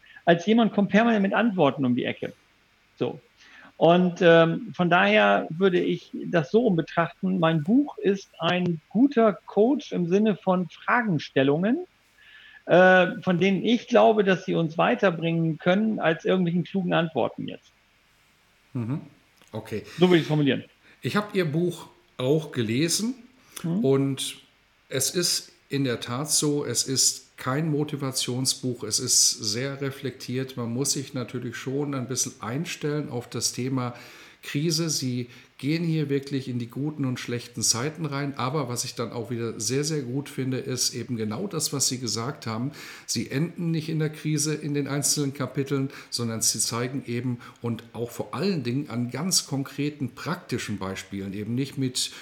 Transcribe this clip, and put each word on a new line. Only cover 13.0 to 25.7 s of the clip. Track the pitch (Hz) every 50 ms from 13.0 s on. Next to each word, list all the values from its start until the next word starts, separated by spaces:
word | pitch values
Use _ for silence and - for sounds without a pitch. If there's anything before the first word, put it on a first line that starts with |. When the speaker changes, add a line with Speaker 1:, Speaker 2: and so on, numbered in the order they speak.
| 180 175 - - -
Speaker 1:
von | 185 180 165
denen | 185 196 196 170 -
ich | 214 240 226 -
glaube, | - 240 202 214 226 220 214 196
dass | 196 185 165 -
sie | - 170
uns | 165 165 151 160 170
weiterbringen | 165 208 240 - 208 190 165 160 160 165 165 165 165 160 151 -
können | - 180 185 202 220 220 214 -
als | - 160 170 165 -
irgendwelchen | 175 185 185 180 170 165 180 -
klugen | - - 196 180 175 170
Antworten | 160 170 165 - 127 107 - - - 104
jetzt. | 101 - - _ _ _ _ _ _ _ _ _ _ _ _ _ _ _ _ _ _ _ _ _ _ -
Speaker 2:
Mhm. | 127 113 110 139 170 - - - _ _ _ _ _ _ _ -
Okay. | 110 - - 113 101 - - - 160
Speaker 1:
So | 175 185
würde | 180 165
ich's | 135 135
formulieren. | 151 151 147 135 113 - - - _ _ _ _ - _
Speaker 2:
Ich | - 127 -
hab | 202 208 - -
Ihr | 196 180
Buch | 151 135 165 180 175 175 - - - - _ _ _ _ -
auch | 127 131 151 160 156 - -
gelesen | 131 117 104 113 131 165 170 165 - 208 240 262 - - - _ _ _ _ - - -
Speaker 1:
Mhm. | 165 170 202 233
Speaker 2:
und | 135 139 135 139 139 135 135 - - - - - _ _ _ _ _ _ _ _ -
es | - - - -
ist | - 175 180 180 - - - - - _ _ -